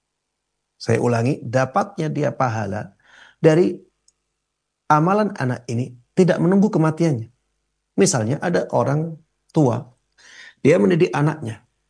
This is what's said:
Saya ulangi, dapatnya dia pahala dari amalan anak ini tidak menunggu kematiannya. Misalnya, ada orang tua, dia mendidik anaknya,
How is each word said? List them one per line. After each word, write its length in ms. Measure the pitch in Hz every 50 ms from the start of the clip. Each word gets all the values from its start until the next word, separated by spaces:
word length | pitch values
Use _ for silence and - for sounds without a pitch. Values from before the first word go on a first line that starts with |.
| _ _ _ _ _ _ _ _ _ _ _ _ _ _ _ _
Saya 240 | - - 113 123 123
ulangi, 400 | 120 120 117 117 131 151 - -
dapatnya 640 | 123 113 131 131 131 - 196 214 - - - 160
dia 240 | 151 143 139 147 127
pahala 640 | - - 139 120 110 110 107 98 107 107 - - - _ _ _ _ - - - _ _ -
dari 320 | 160 156 165 190 202 190 - - _ _ _ _ _ _ _ _ _ _ _ _ _ _ _ _ _ _ _ _
amalan 480 | _ 151 151 156 180 196 208 214 196 202
anak 320 | - 131 123 123 120 -
ini 240 | - 120 117 131 - - - _ _ _
tidak 240 | - 185 160 - -
menunggu 320 | 160 175 190 202 196 214 -
kematiannya. 560 | 165 160 156 156 160 170 165 139 110 110 - _ _ _ _ _ _ _ _ _ _ _ _ _ -
Misalnya, 400 | 196 175 - 123 107 110 139 -
ada 280 | - 185 170 151 - - -
orang 480 | 127 120 135 143 151 165 165 160 151 _ _ _ _ _ _ -
tua, 320 | 165 147 123 113 123 123 - _ _ _ _ _ _ _ - - - - - - _ -
dia 160 | - 165 190
mendidik 320 | 202 190 180 160 180 - -
anaknya, 520 | 143 143 156 - - - 113 113 - _ _ _ _ _ _